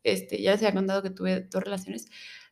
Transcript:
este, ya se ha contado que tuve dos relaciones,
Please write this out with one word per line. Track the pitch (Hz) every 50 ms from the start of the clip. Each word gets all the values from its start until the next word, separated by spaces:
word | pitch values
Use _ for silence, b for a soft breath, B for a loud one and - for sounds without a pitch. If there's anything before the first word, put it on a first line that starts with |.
este, | - 113 98 - - - - 101
ya | 98 190 202 214
se | 220
ha | 202 190
contado | 190 190 190 196 196
que | 190 190
tuve | 185 190 185 185 185 185 185 -
dos | - 190
relaciones, | 190 202 202 190 190 190 214 226 - - B B B B B B B B